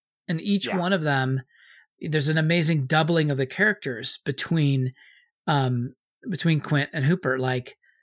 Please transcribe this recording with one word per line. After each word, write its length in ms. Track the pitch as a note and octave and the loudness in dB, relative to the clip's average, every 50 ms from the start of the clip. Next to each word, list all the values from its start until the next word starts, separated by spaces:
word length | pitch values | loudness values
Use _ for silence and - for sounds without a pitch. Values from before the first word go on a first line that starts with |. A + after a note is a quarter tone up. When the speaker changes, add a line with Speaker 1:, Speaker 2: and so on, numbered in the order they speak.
| _ _ _ _ _ - | _ _ _ _ _ -6
Speaker 1:
And 140 | F3 D#3+ | -6 -4
each 260 | - G3+ G3+ G3 - A3+ | 0 0 0 0 0 -2
Speaker 2:
Yeah. 100 | G3+ F#3 | -2 -2
Speaker 1:
one 140 | E3+ F3+ G3 | 0 0 0
of 100 | F3+ D#3 | 0 0
them, 400 | D3+ C#3+ C3+ C3 C3 C3 C3 - _ _ _ _ - - - _ _ _ _ | 0 0 2 2 0 0 -2 -4 _ _ _ _ -20 -20 -20 _ _ _ _
there's 280 | - D#3+ D3+ D#3 C3+ D3+ | -6 -2 -2 0 0 0
an 80 | D#3 D#3+ | 0 0
amazing 480 | D#3 D#3 E3+ F3 D#3+ D3+ E3+ D3+ C3 C3 | 2 2 2 2 2 2 2 0 0 0
doubling 440 | D#3 D#3 D#3 D#3 F3 E3 D#3 D3 | 0 2 2 2 2 2 2 2
of 60 | C#3+ C3+ | 0 0
the 100 | C3+ C3 | -2 -4
characters 720 | - - G3 G#3+ G3+ - - C#3 B2 G#2+ - - - - _ | 0 0 0 0 0 -2 -6 -8 -8 -6 -6 -6 -6 -4 _
between, 680 | - B2+ - - - F3 E3 D3+ C#3+ C#3 C3+ B2+ B2+ C3 _ - - - - _ _ _ _ _ - | -6 -6 -6 -4 0 0 2 2 2 2 2 0 -2 -4 _ -16 -20 -20 -20 _ _ _ _ _ 0
um, 480 | D3+ C#3+ C3+ B2+ B2+ A#2+ A#2+ C3+ - _ _ _ _ _ - B3+ | 0 2 2 0 0 -2 -4 -6 -8 _ _ _ _ _ -10 -8
between 320 | F3+ C#3 - E3 D#3+ D3 | -6 -2 0 2 2 2
Quint 280 | - - D3+ C#3+ C#3+ - - | 0 0 0 0 0 -2 -2
and 120 | D#3+ C3 | 0 0
Hooper. 340 | C#3 F3+ F3+ - C#3 C3 C3 | 2 2 2 0 -2 -2 0
Like, 380 | B2+ C3 B2+ B2+ B2 - - _ _ _ _ _ | 0 -2 -2 -2 -4 -8 -14 _ _ _ _ _